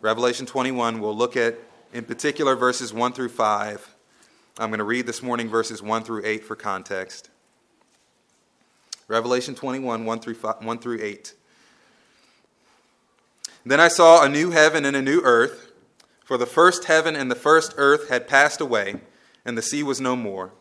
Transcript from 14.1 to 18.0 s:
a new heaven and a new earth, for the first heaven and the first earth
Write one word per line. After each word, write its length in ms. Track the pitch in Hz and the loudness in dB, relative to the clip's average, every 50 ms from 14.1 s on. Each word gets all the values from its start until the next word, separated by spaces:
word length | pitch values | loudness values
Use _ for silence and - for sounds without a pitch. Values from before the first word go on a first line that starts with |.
| 165 170 147 | 10 10 8
a 60 | 139 | 6
new 200 | 143 147 160 180 | 2 0 -2 2
heaven 340 | 170 165 151 156 156 160 143 | 4 4 4 6 4 2 -2
and 120 | 139 139 | 0 -2
a 60 | 139 | -2
new 200 | 131 135 143 175 | -2 0 0 2
earth, 500 | 156 131 120 117 117 - - - - - _ _ _ _ _ _ _ _ _ _ _ | 4 4 4 4 4 0 -2 -12 -20 -20 _ _ _ _ _ _ _ _ _ _ _
for 160 | _ 135 123 | _ -4 -4
the 80 | 120 120 | -4 -2
first 380 | - - 165 180 175 175 - | 2 6 6 6 6 2 0
heaven 300 | - 160 160 151 165 156 | 2 2 2 2 0 -4
and 140 | 147 139 127 | -4 -4 -4
the 60 | 123 | -4
first 400 | 120 - 147 156 160 156 - - - | -2 2 4 4 4 4 0 -4 0
earth 320 | 143 139 143 151 | 2 4 4 2